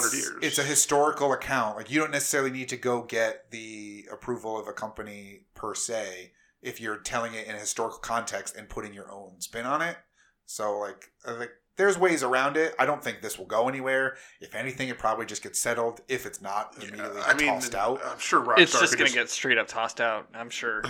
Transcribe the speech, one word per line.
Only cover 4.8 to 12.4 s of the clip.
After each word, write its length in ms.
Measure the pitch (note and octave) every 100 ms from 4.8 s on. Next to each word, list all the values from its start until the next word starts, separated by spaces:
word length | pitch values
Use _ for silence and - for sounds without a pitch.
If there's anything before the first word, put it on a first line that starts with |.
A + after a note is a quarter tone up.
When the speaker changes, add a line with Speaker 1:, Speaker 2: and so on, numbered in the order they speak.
| A2 G#2 G#2+ G2+ G2+ G2+ _
Speaker 2:
per 220 | - A2 G2
se 560 | - A2+ G2+ F#2 F2+ _ _ _
if 200 | B2+ A#2
you're 160 | A2+ G#2+
telling 360 | - B2 A#2
it 140 | A2+ G#2+
in 80 | G#2+
a 40 |
historical 400 | G#2 - A2+ -
context 540 | - A#2 A2 G2 - -
and 120 | G#2
putting 260 | - G#2+
your 160 | G2+ F#2+
own 300 | G2+ F#2+ F#2
spin 260 | - A2+ B2
on 160 | D3
it. 160 | E3 E3 _ _ _ _ -
So, 320 | - G#2+ G#2
like, 340 | G2+ F#2+ - _ B2
I 120 | A#2
think 140 | A#2+ - _ -
there's 200 | G3 F3
ways 240 | F#3 D#3
around 360 | B2+ B2+